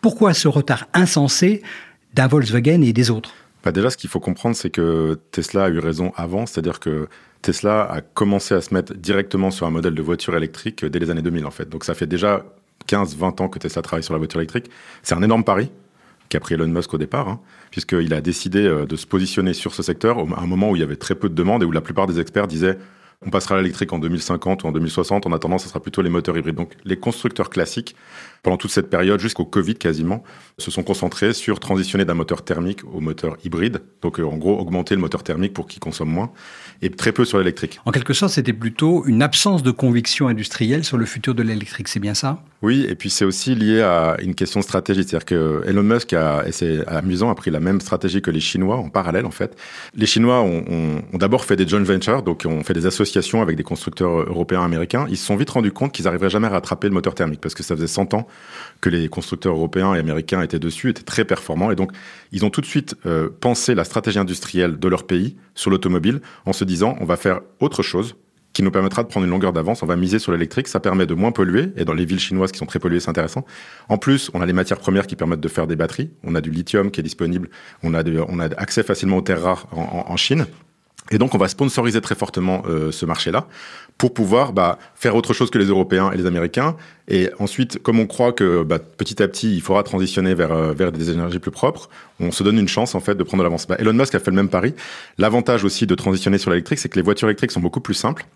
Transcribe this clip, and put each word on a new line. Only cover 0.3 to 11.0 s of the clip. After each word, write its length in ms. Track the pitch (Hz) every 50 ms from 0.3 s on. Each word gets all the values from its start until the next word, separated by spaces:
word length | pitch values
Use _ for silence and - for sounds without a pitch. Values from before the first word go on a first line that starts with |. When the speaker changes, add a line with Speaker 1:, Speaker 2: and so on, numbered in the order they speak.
| 170
Speaker 1:
ce 140 | - - 156
retard 380 | 139 147 139 - 139 104 - - _
insensé 680 | 160 185 175 - 165 143 139 - - 180 180 214 208 - - - - - - - _ _ _ _
d'un 120 | 131 131
Volkswagen 560 | 131 127 151 131 107 107 123 117 143 160 175 156
et 100 | 120 110
des 180 | 117 123 113
autres ? 220 | 117 110 113 - - - - _ _ _ -
Speaker 2:
Bah 80 | 87 82
déjà, 180 | 90 101 127
ce 60 | 127
qu'il 140 | - - 92
faut 100 | - 90
comprendre, 360 | - - 92 - - 120 117
c'est 140 | 117 - 90
que 500 | - - 85 82 82 80 80 78 78 80 _ _
Tesla 340 | - - 82 - - 98 98
a 40 | 95
eu 100 | 85 82
raison 340 | 76 82 80 76 90 90 -
avant, 300 | - 85 85 87 98 117
c'est-à-dire 340 | 120 - - 80 87 80 -
que... 280 | - 82 78 78 78 - - - - _ _ _ -
Tesla 400 | - 87 - - 104 107 107 104
a 180 | - 85 80
commencé 540 | - - _ - 107 101 101 98 - - 101
à 60 | 92
se 120 | 85 - -
mettre 220 | 92 90 - -
directement 560 | 98 90 101 101 98 101 98 - 95 95 95
sur 160 | 95 - -
un 40 | 85
modèle 240 | 80 82 82 90 80
de 80 | 78 78
voiture 340 | 76 87 85 - - 87
électrique 480 | 82 78 80 - - - 113 110 - -
dès 140 | 76 71
les 120 | 87